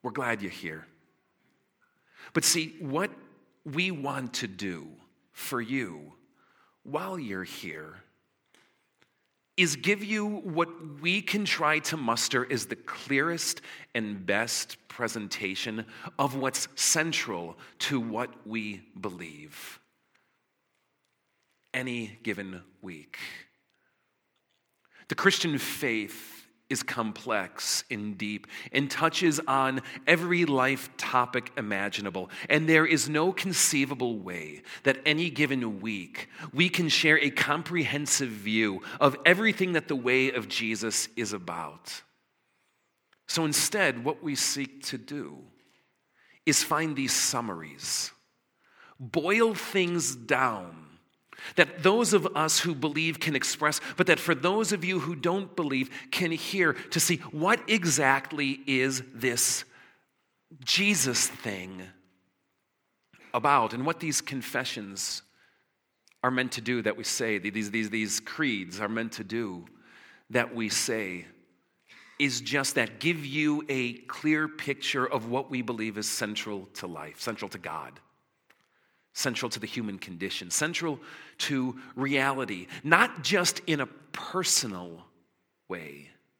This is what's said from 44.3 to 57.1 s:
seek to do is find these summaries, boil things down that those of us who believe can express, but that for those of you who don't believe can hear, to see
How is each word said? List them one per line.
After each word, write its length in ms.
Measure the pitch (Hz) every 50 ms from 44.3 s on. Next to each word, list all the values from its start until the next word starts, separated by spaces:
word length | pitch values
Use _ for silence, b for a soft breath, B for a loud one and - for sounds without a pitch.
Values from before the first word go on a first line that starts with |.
| 143
seek 480 | 127 - - - 139 139 131 135 - - -
to 100 | - 127
do 420 | - - 143 147 101 73 73 67 - - _ b b b b b b b b b b b b b b b b b b
is 180 | 156 147 - -
find 340 | - 156 151 160 160 147 135
these 160 | 135 127 -
summaries, 960 | - - - - 123 120 110 92 82 78 78 69 67 - - - - - - - _ _ _ _ _ _ _ _ b b b b b b b b b
boil 540 | 131 113 - 165 147 175 202 226 233 226 214
things 640 | 170 - - - 196 185 175 175 170 151 127 135 123
down 640 | 117 107 147 123 131 127 113 101 90 87 82 80 78 73 71 - _ _ _ _ _ _ B B B B B
that 280 | - 165 143 - - 147
those 300 | 185 202 233 240 170 202
of 140 | 196 151 - -
us 240 | 143 156 156 151 -
who 160 | - 175 165
believe 440 | 135 127 156 143 156 160 160 156 -
can 160 | - 165 151
express, 460 | 131 - - - - 151 151 147 - B B B B
but 100 | 185 180
that 120 | 160 -
for 160 | - 165 165
those 360 | 131 135 175 196 214 226 -
of 140 | 208 185 160
you 140 | 180 190 180
who 160 | 143 160 175
don't 400 | 147 - 175 175 196 196 185 -
believe 340 | - 165 143 135 131 131 131 B B B B
can 200 | - - 185 165
hear, 420 | 165 151 - - - 190 180 160 147
to 260 | - - - - 165
see 180 | - -